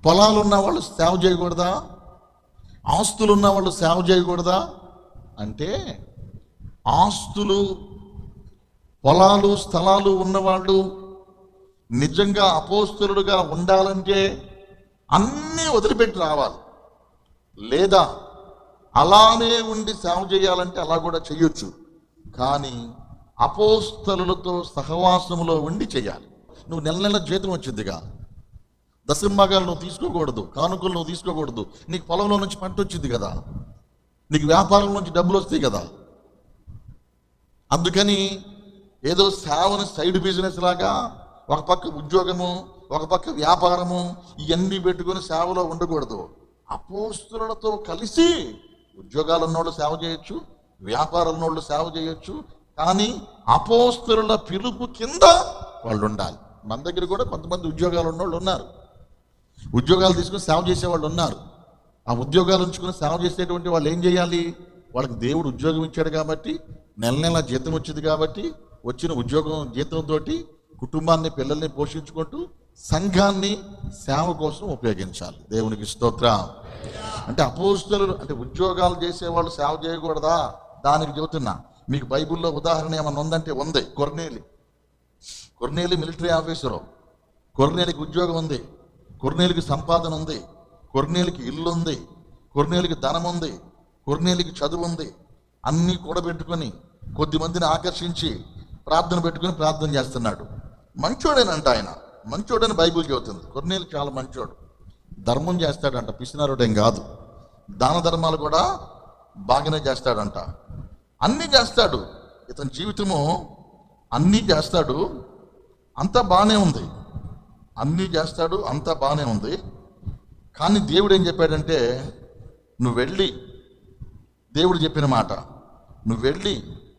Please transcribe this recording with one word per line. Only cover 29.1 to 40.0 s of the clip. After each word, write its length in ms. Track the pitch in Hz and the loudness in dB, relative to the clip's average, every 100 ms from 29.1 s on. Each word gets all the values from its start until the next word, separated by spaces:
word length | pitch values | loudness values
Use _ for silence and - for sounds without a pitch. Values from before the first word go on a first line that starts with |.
దశంభాగాలు 540 | 147 202 196 196 190 | 0 2 4 6 4
నువ్వు 160 | 180 170 | 0 -6
తీసుకోకూడదు, 680 | 180 - 349 - 147 113 95 135 | -8 -6 -4 -2 -2 -4 -8 -2
కానుకలు 320 | 165 190 185 | -2 -2 -4
నువ్వు 160 | 175 | -4
తీసుకోకూడదు, 600 | 156 175 185 160 143 117 101 - - | -6 -6 -6 -4 -4 -6 -10 -12 -10
నీకు 180 | 170 - | -10 -4
పొలంలో 320 | 170 202 202 | -2 2 2
నుంచి 180 | 196 - | 0 -6
పంట 240 | 185 - | -8 -4
వచ్చింది 280 | 196 170 143 | -4 -4 -4
కదా, 340 | 117 98 - - - - - _ _ _ _ _ | -4 -4 -6 -8 -12 -14 -20 _ _ _ _ _
నీకు 160 | 151 151 | 0 4
వ్యాపారం 480 | 165 196 202 202 | 4 6 4 4
నుంచి 160 | 202 180 | -2 -2
డబ్బులు 280 | 165 175 196 | 0 2 2
వస్తాయి 240 | 190 - | 0 0
కదా. 220 | - - 87 - - - _ _ _ _ - - - - _ _ _ _ _ _ _ | 0 -2 -8 -16 -20 -20 _ _ _ _ -20 -20 -20 -20 _ _ _ _ _ _ _
అందుకని 680 | 143 175 190 202 202 196 196 - - - - - _ | 0 2 2 2 2 0 -6 -14 -20 -20 -20 -20 _
ఏదో 260 | 135 180 196 | -2 4 4
సేవను 540 | 190 160 151 185 202 196 | 2 -2 2 2 2 -4
సైడ్ 220 | - | -2